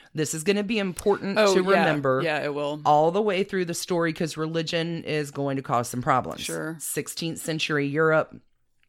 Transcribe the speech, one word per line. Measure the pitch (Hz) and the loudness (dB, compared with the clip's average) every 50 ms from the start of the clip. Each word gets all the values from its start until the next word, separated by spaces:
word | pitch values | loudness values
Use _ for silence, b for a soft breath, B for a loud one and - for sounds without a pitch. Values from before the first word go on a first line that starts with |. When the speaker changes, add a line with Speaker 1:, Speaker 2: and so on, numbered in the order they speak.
| B B B | B B B
Speaker 1:
This | 147 147 - - | -4 -2 -2 -4
is | 160 151 | -2 0
gonna | 196 196 208 208 | 0 0 0 0
be | 190 240 214 | -2 -2 -2
important | 196 185 165 - - 208 196 180 - 196 196 | -2 -4 -4 -2 0 0 0 0 0 -2 2
Speaker 2:
Oh, | 214 214 202 190 | 4 4 6 6
Speaker 1:
to | 190 185 | 4 4
Speaker 2:
yeah. | 190 | 4
Speaker 1:
remember | 190 175 - 156 151 147 139 135 131 131 151 | 4 4 4 4 2 2 2 2 2 2 2
Speaker 2:
Yeah, | 160 151 143 135 | 0 0 -2 -2
it | 147 143 | -2 -2
will. | 147 147 143 151 151 147 | -2 -4 -4 -4 0 2
Speaker 1:
all | 143 147 147 156 165 | 4 6 6 6 4
the | 175 202 | 4 2
way | 220 208 185 185 180 | 2 2 2 0 0
through | - 202 190 180 | 0 -2 -2 -2
the | 165 170 | -2 -4
story, | - - - 180 170 170 165 160 | -6 -4 -2 0 0 0 0 0
'cause | - 175 151 - | -2 -4 -4 -4
religion | 156 156 160 165 165 160 160 175 165 165 170 170 165 - | -4 -4 -4 -2 -2 -2 -2 -2 -2 -2 -2 -4 -6 -4
is | - 151 151 151 143 | -4 -4 -4 -4 -4
going | 143 143 139 139 135 | -6 -4 -4 -2 -2
to | 135 | -4
cause | 131 - 120 120 120 - | -2 -2 0 0 0 -2
some | - 123 | -4 -4
problems. | 123 156 135 127 - 80 - - | 0 2 2 2 0 -2 -6 -8
Speaker 2:
Sure. | - - 165 160 156 156 165 147 | -8 -6 -6 -6 -6 -6 -8 -8
Speaker 1:
Sixteenth | - - - 156 139 - - - 170 165 - - | -8 -6 -6 -6 -6 -6 -6 -6 -6 -6 -6 -6
century | - 165 160 156 - - 156 143 143 | -6 -4 -4 -2 -2 0 0 0 0
Europe. | 143 139 156 160 160 156 156 123 - - 120 - _ _ _ _ _ _ _ _ | 0 2 2 4 4 4 2 2 0 -6 -18 -20 _ _ _ _ _ _ _ _